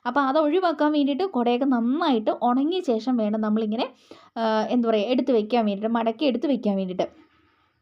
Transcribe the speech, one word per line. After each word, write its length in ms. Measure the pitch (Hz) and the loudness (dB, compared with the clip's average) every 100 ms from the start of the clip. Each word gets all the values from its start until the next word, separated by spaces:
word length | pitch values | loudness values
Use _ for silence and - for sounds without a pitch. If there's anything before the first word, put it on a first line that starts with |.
അപ്പോൾ 180 | 240 254 | -4 0
അത് 160 | 269 294 | 2 2
ഒഴിവാക്കാൻ 540 | 302 349 359 294 302 | 2 2 0 2 2
വേണ്ടിയിട്ട് 340 | 302 277 277 392 | 2 0 0 -2
കുടയൊക്കെ 400 | 254 240 240 269 | 0 0 0 2
നന്നായിട്ട് 680 | 247 233 294 339 233 220 - | 2 0 0 0 0 0 0
ഉണങ്ങിയ 400 | 240 254 294 370 | 0 2 0 -2
ശേഷം 340 | 349 220 226 247 | -2 -2 0 0
വേണം 260 | 214 220 | 0 0
നമ്മളിങ്ങനെ, 460 | 214 214 214 226 523 - _ - - | 0 0 0 -2 -6 -8 _ -20 -14
ആ, 100 | - 226 220 214 | -4 0 0 0
എന്താ 220 | 247 226 | 0 2
പറയുക, 220 | 214 208 | 0 0
എടുത്ത് 240 | 247 262 | 0 2
വയ്ക്കാൻ 300 | 233 214 240 | 0 2 0
വേണ്ടിയിട്ട്, 300 | 214 196 220 | 0 -2 -2
മടക്കി 320 | 233 226 226 302 | -2 -2 0 -2
എടുത്ത് 220 | 247 320 | 0 0
വയ്ക്കാൻ 280 | 254 208 196 | 0 0 -2
വേണ്ടിയിട്ട്. 320 | 185 180 - - _ _ _ _ _ _ | -2 -4 -6 -8 _ _ _ _ _ _